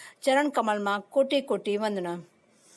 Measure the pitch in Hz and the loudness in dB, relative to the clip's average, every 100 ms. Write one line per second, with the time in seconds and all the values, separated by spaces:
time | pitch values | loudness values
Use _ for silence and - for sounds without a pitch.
0 | - - - 269 294 277 220 208 202 202 | -20 -4 2 2 2 0 0 0 0 -2
1 | - 277 269 277 269 - 214 208 214 196 | 0 0 2 0 0 -2 -2 -2 -2 -2
2 | 175 175 170 _ _ _ _ | -4 -8 -12 _ _ _ _